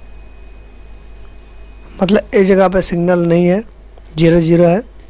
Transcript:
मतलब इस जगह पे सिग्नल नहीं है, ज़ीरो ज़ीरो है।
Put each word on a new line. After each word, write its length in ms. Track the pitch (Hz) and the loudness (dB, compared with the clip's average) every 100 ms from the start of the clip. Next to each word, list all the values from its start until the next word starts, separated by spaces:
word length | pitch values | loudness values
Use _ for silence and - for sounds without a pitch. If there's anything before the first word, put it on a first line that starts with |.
| - - - - - - - 392 392 403 403 403 - - - - - - - - | -20 -20 -20 -20 -20 -20 -20 -20 -20 -20 -20 -18 -20 -20 -20 -20 -20 -20 -14 -4
मतलब 280 | 185 208 - | 0 0 0
इस 140 | 214 190 | 0 2
जगह 200 | 190 185 | 4 2
पे 140 | 190 | 0
सिग्नल 380 | 170 175 175 180 | -2 -2 0 0
नहीं 260 | 170 170 175 | 2 2 2
है, 180 | 196 - - - - - 156 | 0 -4 -16 -20 -20 -12 0
ज़ीरो 220 | 165 170 | 2 4
ज़ीरो 240 | 165 170 170 | 4 4 4
है। 140 | 190 - - - | 2 -4 -16 -20